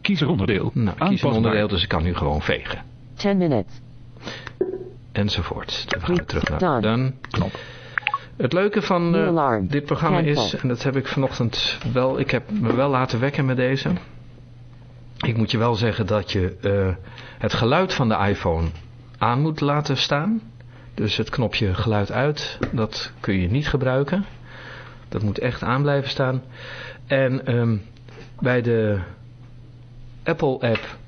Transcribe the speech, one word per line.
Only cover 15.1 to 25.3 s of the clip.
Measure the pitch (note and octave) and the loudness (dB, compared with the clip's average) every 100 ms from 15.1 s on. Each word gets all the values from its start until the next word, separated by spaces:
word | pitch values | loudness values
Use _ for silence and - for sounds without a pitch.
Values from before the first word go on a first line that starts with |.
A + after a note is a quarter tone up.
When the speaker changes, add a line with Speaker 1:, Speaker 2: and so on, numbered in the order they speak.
| - | -4
Speaker 2:
Ik | - A2+ | -2 2
moet | G#2+ | 2
je | A2+ | 4
wel | A#2 | 2
zeggen | A2+ A#2 G2+ G2 | 4 2 0 2
dat | G#2+ - | 0 2
je, | G2+ F2+ F2+ | 0 0 0
eh, | G2+ G2 F#2+ F2+ - - - - | 0 2 2 0 -6 -16 -16 -4
het | G#2+ | -2
geluid | - A2+ D#3 F#3+ | 2 4 4 2
van | - B2 | 2 2
de | G#2+ G2 | 4 2
iPhone | G2 F#2 E2 E2 - - - - - | 2 2 2 0 -4 -14 -18 -20 -2
aan | A2 B2 | 2 2
moet | D#3 D#3 | 2 2
laten | C#3+ D3 D3+ C3+ | 2 2 2 0
staan. | - C#3+ E3+ A3+ - - - - - | 2 0 2 -2 -4 -18 -20 -18 -14
Dus | - A2 - | -2 -2 0
het | G#2+ | -2
knopje | - A2 - G#2 | 0 0 2 0
geluid | F2+ A2+ G#2 G2+ | 2 2 2 2
uit, | - C#3 D3 - - - | 2 2 0 -6 -6 -4
dat | - A2 - - - | 0 -2 -2 -10 -6
kun | - F#2+ | 0 2
je | F2+ | 4
niet | A#2+ D3 | 2 2
gebruiken. | C#3 B2+ C3 C#3+ F#3+ G3 - - - - - - - - | 2 2 2 2 0 -2 -8 -18 -16 -16 -16 -16 -18 -6
Dat | - | -2
moet | G#2+ | 0